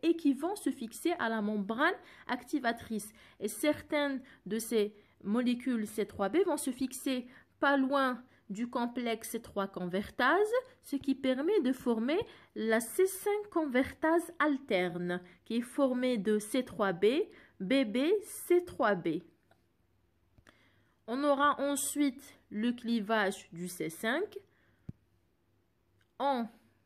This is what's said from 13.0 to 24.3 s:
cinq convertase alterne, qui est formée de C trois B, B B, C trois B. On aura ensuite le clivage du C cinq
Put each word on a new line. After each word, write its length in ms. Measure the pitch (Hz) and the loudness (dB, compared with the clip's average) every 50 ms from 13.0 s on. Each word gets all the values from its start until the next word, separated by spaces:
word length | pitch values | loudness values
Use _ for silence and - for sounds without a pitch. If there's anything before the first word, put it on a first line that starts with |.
| 381 | 2
cinq 440 | 381 - - - 415 403 415 415 415 | 2 2 -2 -2 -2 -2 -2 -4 -2
convertase 840 | - 339 311 285 233 247 269 - - - - 311 330 339 330 - - - | -2 -2 -2 2 2 2 0 0 -2 -2 2 4 4 4 2 -2 -4 -2
alterne, 840 | 294 302 285 262 - - 214 180 180 180 165 175 175 175 175 180 180 - - _ _ | 0 0 0 0 0 0 0 2 2 0 -2 -4 -2 -2 -2 -4 -6 -10 -20 _ _
qui 120 | - 220 | -4 -2
est 120 | 240 240 - - - | -2 -2 -2 0 2
formée 380 | 277 254 247 247 254 254 247 | 2 2 2 0 0 0 0
de 220 | 214 180 214 214 214 | 0 2 2 2 2
C 260 | 208 - - 262 247 | 0 0 -2 -2 -2
trois 280 | - - - 208 196 | -2 -2 0 0 0
B, 140 | 185 170 196 214 262 330 427 - - - - - _ _ | 2 4 4 4 4 4 0 -2 -6 -16 -20 -20 _ _
B 240 | 190 180 254 277 269 | -2 2 2 2 2
B, 140 | 214 202 247 277 330 427 403 | 2 0 0 2 2 2 0
C 420 | 370 - - - - - 349 359 349 | 0 -6 -12 -14 0 4 4 4 4
trois 300 | - - - 254 214 202 | 0 -2 0 2 2 2
B. 260 | 175 160 170 156 180 - - _ _ _ _ _ _ _ _ _ _ _ _ _ _ _ _ _ _ _ _ _ - _ - _ _ _ _ _ _ _ _ _ _ _ | 2 0 -2 -2 -2 -6 -10 _ _ _ _ _ _ _ _ _ _ _ _ _ _ _ _ _ _ _ _ _ -20 _ -20 _ _ _ _ _ _ _ _ _ _ _
On 160 | - 233 269 285 | -6 -4 0 2
aura 360 | 294 277 269 285 294 - - | 4 4 6 4 4 4 2
ensuite 800 | 277 285 285 269 - - - 285 294 277 269 - - - - - _ _ | 0 0 0 -2 -2 -2 0 2 2 2 0 -2 -12 -20 -20 -20 _ _
le 220 | 208 208 220 240 | -4 -2 0 0
clivage 760 | 240 240 - 226 233 226 196 202 226 214 202 190 190 - - - | -2 -2 -2 0 0 0 0 2 2 2 2 0 -2 -4 -10 -14
du 160 | - 165 180 180 | -10 -8 -8 -8
C 220 | - - 160 160 | -6 -6 -8 -8
cinq 480 | 170 - - 220 254 330 415 - | -6 -4 -2 -2 0 -2 -2 -4